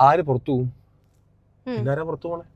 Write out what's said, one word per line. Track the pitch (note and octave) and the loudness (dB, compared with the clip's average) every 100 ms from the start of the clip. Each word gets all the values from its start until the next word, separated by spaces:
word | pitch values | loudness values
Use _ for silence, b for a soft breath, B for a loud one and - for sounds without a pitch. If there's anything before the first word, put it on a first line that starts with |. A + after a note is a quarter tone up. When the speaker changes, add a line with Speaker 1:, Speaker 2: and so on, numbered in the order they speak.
Speaker 1:
ആര് | C3+ E3 | 4 4
പുറത്തു | D3+ A#2+ - | 0 -4 -2
പോവും? | C3 B2+ - _ _ _ _ _ _ _ _ B3+ | -4 -4 -8 _ _ _ _ _ _ _ _ -8
Speaker 2:
ഉം. | A#3 | -4
Speaker 1:
പിന്നെ | C3+ | -2
ആരാ | C#3+ | -4
പുറത്തു | D#3+ D3+ E3+ | -4 -8 -8
പോണേ? | E3+ - | -10 -12